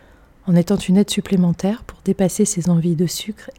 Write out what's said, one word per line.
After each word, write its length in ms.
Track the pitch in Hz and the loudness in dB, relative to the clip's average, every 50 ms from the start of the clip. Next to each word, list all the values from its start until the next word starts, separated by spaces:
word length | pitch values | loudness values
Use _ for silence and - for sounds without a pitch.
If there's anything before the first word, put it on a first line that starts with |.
| - - - _ _ _ _ _ _ | -20 -20 -20 _ _ _ _ _ _
en 80 | 190 170 | 2 2
étant 220 | 175 170 - 202 | 2 4 2 0
une 220 | 185 - - 185 202 | -2 0 2 2 2
aide 100 | 202 - | 2 2
supplémentaire 760 | - 208 - - 202 180 180 175 170 - - 190 220 247 - | -2 -4 -4 0 0 2 2 2 0 0 -2 -4 -4 -4 -8
pour 160 | - - - - | -16 -20 -8 -4
dépasser 400 | 196 196 - 196 170 - - 208 | -4 -2 0 0 0 0 0 0
ses 240 | - - 180 151 180 | 0 0 -2 0 2
envies 280 | 175 165 160 175 170 | 2 2 2 0 0
de 100 | 147 185 | 0 -2
sucre 440 | 156 - - - - 214 - - - - | -2 -4 -6 -10 -10 -12 -14 -16 -20 -18